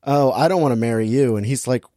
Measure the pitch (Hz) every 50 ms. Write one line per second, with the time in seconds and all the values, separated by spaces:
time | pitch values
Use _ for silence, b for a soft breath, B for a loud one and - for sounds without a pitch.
0 | _ 135 139 143 143 131 107 101 147 165 190 180 156 139 123 113 113 117 117 113
1 | 113 110 117 135 139 123 113 104 101 110 135 123 - - 127 120 - - _